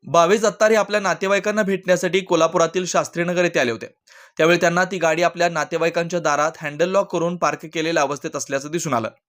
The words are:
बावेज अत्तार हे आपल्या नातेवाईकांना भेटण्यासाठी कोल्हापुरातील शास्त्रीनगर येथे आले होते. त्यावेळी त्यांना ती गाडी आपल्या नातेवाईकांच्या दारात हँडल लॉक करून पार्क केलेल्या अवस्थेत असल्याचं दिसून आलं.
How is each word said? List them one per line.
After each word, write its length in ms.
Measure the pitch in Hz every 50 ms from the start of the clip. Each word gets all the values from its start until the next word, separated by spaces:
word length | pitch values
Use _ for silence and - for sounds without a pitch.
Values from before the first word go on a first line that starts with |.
| _ -
बावेज 380 | 143 170 170 170 202 226 208
अत्तार 260 | 214 196 - 214 214
हे 60 | 220 220
आपल्या 220 | 202 202 208 208
नातेवाईकांना 640 | 202 190 165 156 196 190 196 196 185 214 208 214 214
भेटण्यासाठी 560 | 185 196 185 185 175 180 175 - 180 165 196
कोल्हापुरातील 680 | 190 190 180 160 160 160 170 180 165 160 - 185 185
शास्त्रीनगर 580 | 170 - 190 151 - - 170 170 175 180 175 180
येथे 160 | 170 165 160
आले 120 | 135 123
होते. 160 | 113 104 - - _ _ _ _ - - - - _ -
त्यावेळी 200 | 156 165 175 175
त्यांना 220 | 180 170 170 175 185
ती 140 | 180 196 185
गाडी 240 | 160 165 160 160
आपल्या 280 | 175 170 - 170 170 175
नातेवाईकांच्या 720 | 170 156 147 143 - 160 160 165 165 170 170 170 180 175
दारात 320 | 156 160 147 143 147 160 160 -
हँडल 280 | 160 147 147 147 170 185
लॉक 220 | 190 196 196 -
करून 260 | - 170 165 170 180 175
पार्क 220 | 170 151 147 151 - 160 -
केलेल्या 300 | 170 156 160 165 160 143
अवस्थेत 320 | - - - - 160 -
असल्याचं 360 | 139 131 - 135 139 135 151
दिसून 220 | 151 170 156 160 135
आलं. 160 | 117 110 - - _ _